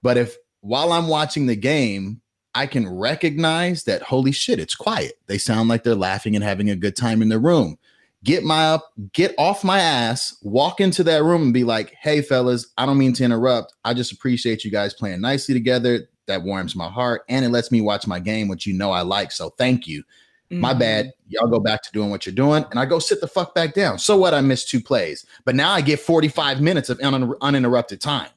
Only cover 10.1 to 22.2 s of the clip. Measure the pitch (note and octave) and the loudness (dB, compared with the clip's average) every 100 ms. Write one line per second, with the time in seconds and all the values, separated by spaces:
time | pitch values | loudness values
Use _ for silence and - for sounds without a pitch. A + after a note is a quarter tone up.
10.1 | A#2+ - - G2+ A2 D3+ - F#3+ F3+ E3+ | -2 -6 -10 -2 2 2 2 0 2 2
11.1 | D#3+ D#3 E3+ D3 A#2+ A#2+ A2+ G#2+ _ D#3 | 4 4 4 4 4 2 0 -4 _ 0
12.1 | D3+ C#3+ C3 B2 B2 A#2 - C3 C#3 C3 | 0 2 2 2 0 -4 -4 2 4 4
13.1 | B2 B2 A#2 B2+ A#2+ - _ A2 A#2+ A#2+ | 4 2 2 2 0 -2 _ -4 -4 -4
14.1 | - C3+ A#2+ A#2+ A2 G#2+ G2+ G2+ - G#2 | -6 -2 -2 -2 -4 -4 -4 -4 -4 -8
15.1 | F2+ A2 C#3 - C3 A#2 B2+ A#2+ A#2 - | -4 -2 -2 0 -2 2 0 2 0 -4
16.1 | _ - F#2+ F2 G2 F2+ - E2+ G2+ B2 | _ -6 -6 -4 -6 -6 -8 -8 -4 -4
17.1 | A#2 - B2+ B2+ A#2+ A#2 A#2 G#2 G#2 - | -4 -4 -2 0 0 2 2 2 -2 -4
18.1 | F2+ F2+ A2 G#2 F#2 - F#2 G2 F2+ F2+ | -6 -4 -4 -4 -6 -4 -4 -2 -2 -2
19.1 | G2 F#2+ - E2+ _ B2 B2+ E2 D2+ - | -2 -4 -8 -10 _ 0 0 -2 -14 -14
20.1 | _ _ _ _ F3 B2+ C3 A#2 G#2+ C3 | _ _ _ _ -4 -2 0 2 0 -2
21.1 | - _ G#2+ A#2 A#2 G#2+ G#2+ - G#2+ G#2 | -8 _ -2 0 2 0 -2 -4 -4 -2
22.1 | G2+ | -4